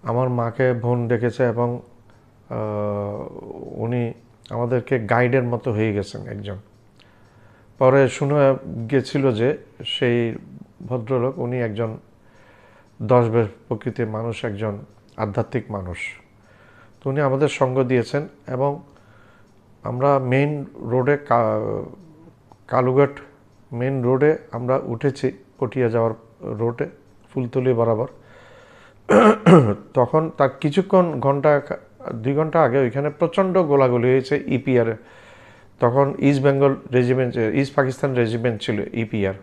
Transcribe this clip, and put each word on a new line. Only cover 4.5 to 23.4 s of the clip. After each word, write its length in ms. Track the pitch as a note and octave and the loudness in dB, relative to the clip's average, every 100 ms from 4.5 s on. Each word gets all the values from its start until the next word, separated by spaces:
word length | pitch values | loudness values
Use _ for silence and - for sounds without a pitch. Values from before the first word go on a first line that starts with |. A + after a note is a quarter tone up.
| A2+ A#2+ B2 - B2+ | -6 -2 -2 0 -4
গাইডের 440 | G#2 A#2+ B2 C3 | 0 0 2 2
মতো 280 | A#2+ A#2+ - | 0 -4 -4
হয়ে 220 | G#2+ A2 | -2 0
গেছেন 340 | G2+ F#2+ G#2 G2 | -2 -6 -10 -12
একজন। 300 | G#2 G2+ G2 - _ _ _ - _ - _ - _ _ - | -12 -12 -14 -16 _ _ _ -20 _ -20 _ -20 _ _ 2
পরে 320 | C3 C#3 C3 | 4 6 4
শুনে 460 | - C#3 D3 C3+ C3 - B2 A2+ | 0 -2 2 2 2 -4 -10 -2
গেছিল 400 | C3 - D3 C3+ | -2 0 0 0
যে 260 | G#2+ B2 - - - - | 2 0 -2 -10 -16 -10
সেই 500 | - B2+ A#2+ A#2 - - - - _ A2+ | -2 0 0 -2 -6 -14 -20 -20 _ -8
ভদ্রলোক, 520 | B2 A2+ C3 B2 C3+ | -8 -4 -2 -2 -4
উনি 220 | A#2+ B2+ | -6 -4
একজন 360 | A#2 G#2 A2+ A2 - _ _ _ - - - - _ _ | -4 -4 -6 -8 -18 _ _ _ -20 -20 -20 -20 _ _
দরবেশ 460 | G#2+ B2 A#2 A2+ G#2+ - - | 2 2 4 0 0 -6 -10
প্রকৃতির 400 | A#2 - A2 A2+ | -8 -8 -6 -6
মানুষ, 380 | A2 A2+ A2 A#2+ | -6 -8 -8 -8
একজন 320 | G2+ A2 G2+ - - _ - | -6 -6 -8 -14 -20 _ -8
আধ্যাত্মিক 540 | G#2+ G2+ A#2 B2+ G#2 | -6 -4 -4 -6 -6
মানুষ। 260 | G#2 F2+ F2 - - _ _ _ _ - - - _ | -10 -8 -10 -12 -14 _ _ _ _ -20 -20 -20 _
তো 60 | C3+ | -6
উনি 120 | C#3 | -2
আমাদের 260 | C#3+ C3+ D3 | 0 2 0
সঙ্গ 360 | - C3 C3 | 0 0 2
দিয়েছেন 440 | B2+ B2+ A2 C#3+ E3 - - | 2 0 0 -4 -6 -14 -10
এবং 340 | B2 C#3 D3 - - _ - - _ _ _ _ _ | -4 -2 -4 -14 -20 _ -20 -20 _ _ _ _ _
আমরা 360 | A2+ B2 C#3 C#3 | -10 -2 2 2
মেইন 460 | B2+ B2+ D3 D3 C#3 - | 2 0 0 -2 -10 -12
রোডে 420 | A#2 B2+ B2 D3 | -4 -2 0 0
কা-, 680 | - A#2+ A2 G#2+ G#2+ G#2 - - - - - _ _ _ - | 2 2 2 0 -4 -6 -8 -16 -20 -20 -20 _ _ _ -2
কালুঘাট 520 | B2+ B2+ C3 C#3 C#3+ - _ | 0 2 4 2 0 -20 _